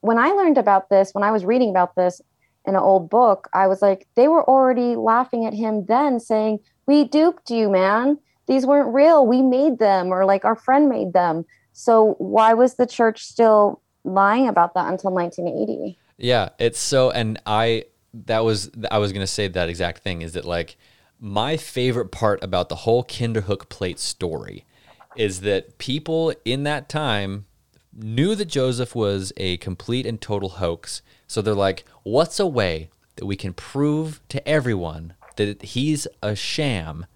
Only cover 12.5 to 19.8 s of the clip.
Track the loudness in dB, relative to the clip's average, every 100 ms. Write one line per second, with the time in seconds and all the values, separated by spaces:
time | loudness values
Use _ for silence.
12.5 | 6 2 2 -4 2 0 0 -14 2 4
13.5 | 6 4 0 _ _ -4 2 2 2 2
14.5 | 2 2 0 -4 -4 -4 -2 -4 -6 -8
15.5 | -4 -6 -6 -8 -12 _ _ 0 0 0
16.5 | _ -4 -2 -2 2 2 0 -4 -6 -4
17.5 | 0 0 -2 -6 _ _ -20 -4 0 0
18.5 | -2 -6 -10 -4 -2 -2 -4 -6 -4 -4
19.5 | -4 -6 -4